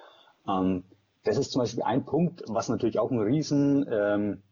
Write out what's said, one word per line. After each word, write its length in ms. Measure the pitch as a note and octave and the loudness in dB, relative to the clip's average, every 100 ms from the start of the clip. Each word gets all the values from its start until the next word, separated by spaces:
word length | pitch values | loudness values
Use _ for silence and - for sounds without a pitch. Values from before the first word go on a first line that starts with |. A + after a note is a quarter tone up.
| - - _ _ - | -20 -20 _ _ -4
Ähm, 380 | F#2+ F#2+ F#2 - _ _ _ | 0 0 0 -4 _ _ _
das 140 | - - | -2 0
ist 140 | C#3 | 0
zum 80 | C#3 | -2
Beispiel 240 | A#2 A#2+ | -2 -2
ein 200 | - - | -2 -2
Punkt, 380 | - C#3 E3+ - - | 0 0 0 -2 -6
was 200 | G2+ G2+ | -4 -2
natürlich 300 | A2+ A#2 G#2+ | 0 0 0
auch 120 | A2+ | 0
ein 80 | B2 | 0
riesen, 680 | G#2 D3+ D3 C#3+ C#3+ C#3 C3+ | 2 0 2 2 4 2 0
ähm, 520 | A2+ G#2 G#2 G#2 F#2+ - | 0 2 2 -2 -4 -12